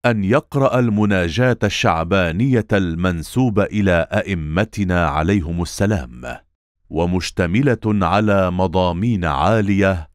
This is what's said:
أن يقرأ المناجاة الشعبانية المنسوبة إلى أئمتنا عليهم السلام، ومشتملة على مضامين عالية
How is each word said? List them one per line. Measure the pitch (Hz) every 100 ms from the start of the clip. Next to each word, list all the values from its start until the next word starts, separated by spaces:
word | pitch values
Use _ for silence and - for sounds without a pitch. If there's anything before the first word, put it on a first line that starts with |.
| 123
أن | 110
يقرأ | 95 123 - 143 135 127
المناجاة | 120 104 104 98 85 80 127 120
الشعبانية | 104 - 113 82 82 98 87 87 135 120 101
المنسوبة | 101 90 82 90 85 80 123 127 104
إلى | 95 107 98 85 80
أئمتنا | - - 92 76 80 110 - 95 87 82
عليهم | 71 80 101 82 85
السلام، | 85 - 101 101 62 - 62 - _ _ _ _ _
ومشتملة | 78 87 92 - - 87 101 143 117 110
على | 104 85 98 107 98 92
مضامين | 90 92 90 90 85 113 107
عالية | 85 69 85 110 101 98 98 92 78